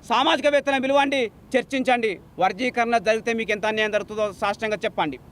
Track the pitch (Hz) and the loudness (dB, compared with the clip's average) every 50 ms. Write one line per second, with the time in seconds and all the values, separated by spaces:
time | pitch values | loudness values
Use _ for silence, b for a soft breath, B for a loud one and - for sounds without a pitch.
0 | - - 233 226 269 320 330 285 - 294 285 285 269 277 277 269 247 269 269 277 | -4 0 0 2 4 2 2 2 2 2 2 2 2 2 -2 0 0 2 2 2
1 | 277 277 277 277 247 208 - - - - - 254 - - - 269 254 254 254 240 | 2 2 0 -2 -2 -2 -6 -14 -18 -2 -2 -2 -2 0 -4 -2 2 2 2 2
2 | 226 220 185 - - - - - 175 190 208 185 262 254 247 240 233 226 240 233 | 2 -2 -4 -4 -10 -20 -4 0 0 0 0 0 -4 -4 0 0 0 2 0 0
3 | 180 220 220 220 214 233 233 226 220 190 214 208 180 214 214 220 214 214 202 208 | 2 2 0 0 0 -2 -2 -2 -2 -2 -2 -2 0 -2 0 0 -2 0 0 -2
4 | 208 - 214 208 214 208 185 - 226 202 202 - 226 214 214 185 - 214 - - | -2 -2 -4 -2 -2 -4 -2 -2 -2 -2 -2 -2 -2 -4 -4 -2 -2 -4 -2 0
5 | 180 156 131 127 - - | -2 -2 -2 -8 -14 -20